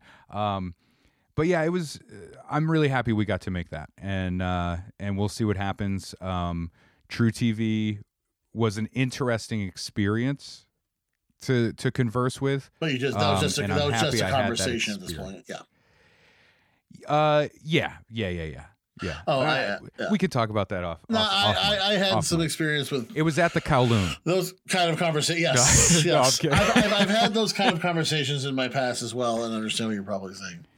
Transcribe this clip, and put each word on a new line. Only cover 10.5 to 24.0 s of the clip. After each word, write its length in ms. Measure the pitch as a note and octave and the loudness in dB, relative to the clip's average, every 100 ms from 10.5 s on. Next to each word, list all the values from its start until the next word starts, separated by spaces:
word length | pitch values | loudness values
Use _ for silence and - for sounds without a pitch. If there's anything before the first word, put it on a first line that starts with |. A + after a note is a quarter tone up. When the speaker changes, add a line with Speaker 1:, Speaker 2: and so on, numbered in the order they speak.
| - _ _ _ _ _ _ _ _ | -20 _ _ _ _ _ _ _ _
Speaker 1:
to, 300 | - B2+ A2+ | 0 2 2
to 180 | - C3 | 0 -2
converse 500 | - A#2+ B2 B2+ - | 0 0 0 -2 -2
with. 300 | C3+ C#3 - _ | -2 -2 -6 _
Speaker 2:
But 140 | D#3+ | -4
you 60 | B2+ | -2
just, 180 | C3+ G#2 | -2 0
that 120 | G2+ | 2
was 60 | G2 | 2
Speaker 1:
Um, 40 | |
Speaker 2:
just 160 | F#2 - | 2 0
a, 40 | |
Speaker 1:
and 80 | G2 | 0
Speaker 2:
that 80 | F#2+ | 0
Speaker 1:
I'm 80 | - | 2
Speaker 2:
was 100 | - | 2
just 40 | |
Speaker 1:
happy 160 | - A2+ | 2 0
Speaker 2:
a 20 | |
Speaker 1:
I 40 | F#2+ | 0
had 40 | - | 0
that 40 | |
Speaker 2:
conversation 520 | - A2+ F#2+ A#2 A2 | 0 0 -2 -2 -4
at 60 | G2+ | -6
this 100 | F#2+ | -10
Speaker 1:
experience. 240 | D#2+ F#2+ | -10 -10
Speaker 2:
point. 100 | F#2+ - | -14 -12
Yeah. 140 | F2 - _ _ _ _ _ _ _ _ _ _ _ _ - - | -14 -14 _ _ _ _ _ _ _ _ _ _ _ _ -20 -2
Speaker 1:
Uh, 420 | D3 D3+ D3+ D3 - | 2 4 2 0 -6
yeah, 320 | D#3 D#3+ E2 - - | -2 0 0 -8 -12
yeah, 180 | A2 G2 | -6 -4
yeah, 160 | F2 | -4
yeah, 200 | D#2+ C2+ D2 _ _ - | -8 -10 -18 _ _ -8
yeah. 160 | F#2 D2+ - | -8 -6 -2
Speaker 2:
Oh, 140 | C#3 | 0
Speaker 1:
Uh, 20 | |
Speaker 2:
I, 160 | - C3+ | 2 0
uh, 140 | G2+ G2+ - - | -2 -6 -10 -8
yeah. 80 | G2 | -2
Speaker 1:
we 80 | G3+ | 0
could 140 | F#3 | 0
talk 160 | B2+ A2 | 0 0
about 220 | G#2+ F#2+ | 0 -2
that 120 | F#2+ | -4
off, 180 | F2 E2 - | -4 -8 -2
Speaker 2:
No, 80 | A3+ | 0
Speaker 1:
off, 100 | G#3+ | 0
Speaker 2:
I, 160 | G3 G3+ | 2 2
Speaker 1:
off 200 | F#3 G3+ | 2 0
mic, 80 | G3+ | 0
Speaker 2:
I, 80 | G3 | 0
I 20 | |
had 180 | G3+ F#3+ | 2 2
Speaker 1:
off 120 | - | 2
Speaker 2:
some 140 | D#3 E3 | 0 0
Speaker 1:
mic. 80 | D#3+ | 0
Speaker 2:
experience 440 | - D#3 D3+ C3 | 0 0 0 -2
with 240 | C#3 A2+ | -4 -4
Speaker 1:
It 80 | D3 | 0
was 160 | D#3+ D3 | 0 2
at 140 | E3+ | 2
the 80 | E3 | 0
Kowloon. 560 | - C#3 B2 A2+ | 2 4 6 4